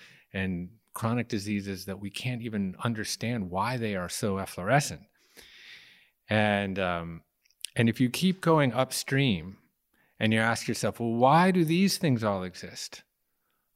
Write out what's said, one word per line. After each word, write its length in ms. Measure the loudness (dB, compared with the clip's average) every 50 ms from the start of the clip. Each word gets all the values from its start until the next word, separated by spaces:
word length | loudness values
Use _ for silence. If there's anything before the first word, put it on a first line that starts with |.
| -18 -20 -20 -20 _ _
and 380 | -6 -4 -4 -4 -4 -4 -6 -10 -14 _ _ _ _
chronic 340 | -6 -4 -2 -2 -2 -2 -4
diseases 560 | -4 -6 -4 -4 -4 -4 -4 -6 -8 -8 -8
that 160 | -10 -10 -10
we 100 | -10 -10
can't 320 | -10 -8 -6 -6 -6 -6
even 320 | -8 -6 -4 -2 -2 -4 -4 -4 -4
understand 640 | -4 -4 -4 -4 -6 -6 -6 -4 -4 -4 -4 -4 -4
why 260 | -2 -2 -2 -2 -2
they 220 | -2 -2 -2 -2 -4
are 100 | -4 -6
so 320 | -6 -4 -2 -2 -2 -2
efflorescent. 640 | -4 -6 -8 -6 0 2 4 4 4 2 -4 -10 -14 _ _ _ _ _ _ -20 -20 -20 -20 -20 -20 -20 -20 -20 -20 -20 -20 _ _ _ _ _ _ 0
And, 500 | 0 2 2 2 2 2 0 -2 -2 -2
um, 440 | -2 -2 -2 -4 -6 -8 -10 -14 -16 _ _ _ _ _ _ _ -18 -8 _
and 140 | 2 2 2
if 100 | 4 4
you 100 | 2 0
keep 300 | 2 0 0 0 0 0
going 320 | 2 2 4 4 4 2
upstream 840 | 2 0 -2 -2 -2 -6 -4 -2 0 2 2 2 2 0 -2 -8 -14 -16 _ _ _ _ _ _ _ _ _ _ _ _
and 120 | 0 2
you 80 | 2 4
ask 280 | 2 2 0 0 -2 -4
yourself, 320 | -4 -2 -2 -4 -4 -2
"Well, 140 | -4 -2 2
why 380 | 4 6 8 8 8 6 6
do 140 | 4 4 4
these 320 | 4 4 4 4 2 2 2
things 260 | 2 2 2 2 2
all 200 | 0 0 0 -2
exist?" 600 | -6 -8 -12 -14 -16 -14 -14 -14 -14 -14 -18 -20 _ _ _ _ _ _ _ _ _ _ _ _ _ _